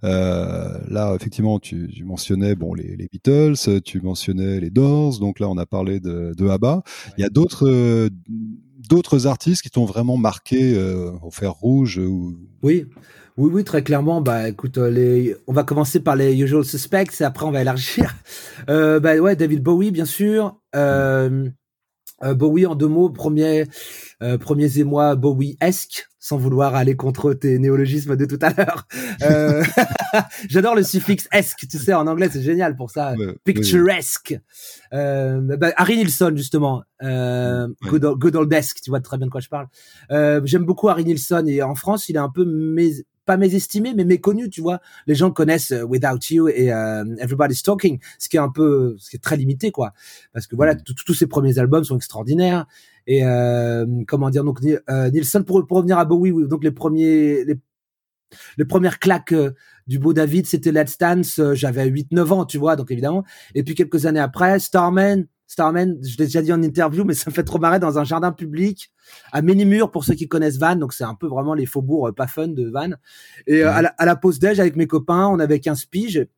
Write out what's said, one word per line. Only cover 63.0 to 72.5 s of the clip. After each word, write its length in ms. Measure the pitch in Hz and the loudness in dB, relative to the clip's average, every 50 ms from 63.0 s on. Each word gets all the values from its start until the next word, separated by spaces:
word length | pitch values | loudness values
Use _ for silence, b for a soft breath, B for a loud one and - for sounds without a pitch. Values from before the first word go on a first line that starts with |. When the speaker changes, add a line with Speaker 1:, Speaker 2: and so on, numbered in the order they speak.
| 127 143 160 196 190 B B B B B B | -2 -2 -2 -4 -6 B B B B B B
Speaker 2:
Et 80 | 135 131 | -4 -4
puis 120 | - 123 | -4 -2
quelques 320 | - 180 151 - 160 143 | -2 -2 0 0 0 0
années 140 | 160 156 156 | 2 0 0
après, 380 | 143 131 131 - 180 185 196 196 | 0 -2 0 0 2 2 2 2
Starman, 680 | - - - 185 175 175 185 190 190 202 202 196 175 - _ _ _ _ | 0 0 0 2 2 4 2 2 2 4 2 0 -2 -4 _ _ _ _
Starman, 500 | - - 165 156 160 175 180 185 175 139 127 | -4 -2 0 0 2 2 0 0 -2 -4 -8
je 140 | 131 120 | -10 -2
l'ai 80 | 113 156 | -2 -2
déjà 140 | 143 127 165 | 0 0 0
dit 100 | 156 156 170 | 0 2 2
en 100 | 165 165 | 2 2
interview, 420 | 156 131 160 170 156 151 170 208 | 0 0 0 0 0 0 0 0
mais 80 | 190 156 | 0 -2
ça 160 | - - 160 | -2 -4 -6
me 60 | 147 | -4
fait 80 | 175 175 | -4 -4
trop 160 | - - 165 | -2 -2 0
marrer, 200 | 160 165 175 190 | 2 2 2 2
dans 200 | 180 160 143 151 | 0 0 0 0
un 60 | 147 | -2
jardin 280 | 127 165 165 170 180 165 | -2 -2 -2 -2 -2 -4
public, 580 | - 175 156 147 160 185 208 196 - - _ _ B B B B B B B B | -4 -10 -10 -4 -2 -2 -2 -2 -6 -14 _ _ B B B B B B B B
à 100 | 143 151 | 0 4
Ménimur, 480 | 170 196 196 208 196 202 214 226 208 | 4 4 6 6 4 4 4 2 0
pour 140 | - 170 135 | 0 -4 -2
ceux 100 | - - | -2 -2
qui 120 | - 165 143 | -2 -2 -2
connaissent 280 | - 160 156 156 139 131 | -2 0 0 0 0 2
Vannes, 200 | 156 165 180 180 | 2 2 2 2
donc 160 | 151 127 - | -2 -4 -6
c'est 100 | - 127 | -8 -8
un 100 | 113 113 | -10 -8
peu 100 | - - | -8 -8
vraiment 260 | 160 131 131 139 151 156 | -6 -4 -4 -4 -2 -2
les 140 | 151 135 | -2 -4
faubourgs, 420 | 127 - 139 131 131 151 160 131 117 | -4 -4 -6 -2 0 0 0 0 -2
euh, 40 | 101 | -4
pas 140 | - 131 127 | -4 -6 -6
fun 200 | - - 156 | -4 -6 -6
de 220 | 170 | -6